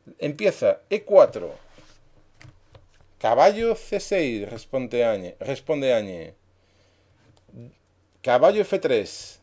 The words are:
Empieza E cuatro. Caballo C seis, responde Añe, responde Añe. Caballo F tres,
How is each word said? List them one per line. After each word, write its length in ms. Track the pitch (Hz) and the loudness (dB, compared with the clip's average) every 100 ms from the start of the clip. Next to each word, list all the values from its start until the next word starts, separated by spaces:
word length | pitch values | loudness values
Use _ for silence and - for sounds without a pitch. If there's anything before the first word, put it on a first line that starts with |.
| - - | -20 -10
Empieza 640 | 147 147 202 - 107 98 - | -8 -2 -2 0 0 0 -2
E 140 | 208 | -6
cuatro. 520 | - 190 135 110 85 69 - - - - _ _ _ _ - - _ - _ _ _ _ | 2 6 6 4 -12 -14 -20 -20 -20 -20 _ _ _ _ -20 -20 _ -20 _ _ _ _
Caballo 540 | 110 117 170 208 233 | 0 4 4 4 -2
C 280 | 214 - 202 | -4 -6 -8
seis, 480 | - 196 147 113 101 | -4 -2 -2 -4 -8
responde 560 | 110 - 135 123 120 117 | -12 -8 -8 -4 0 0
Añe, 320 | 104 90 - | 0 -6 -12
responde 540 | - 135 - 151 135 | -8 -8 -4 -2 0
Añe. 400 | 117 104 90 80 - _ _ _ _ _ _ _ _ _ _ _ - 120 _ _ _ _ _ | 0 -2 -8 -14 -20 _ _ _ _ _ _ _ _ _ _ _ -20 -20 _ _ _ _ _
Caballo 400 | - 123 156 208 | 0 4 4 4
F 160 | 190 196 | 0 -2
tres, 600 | 151 120 92 - - - | 0 -2 -2 -10 -18 -20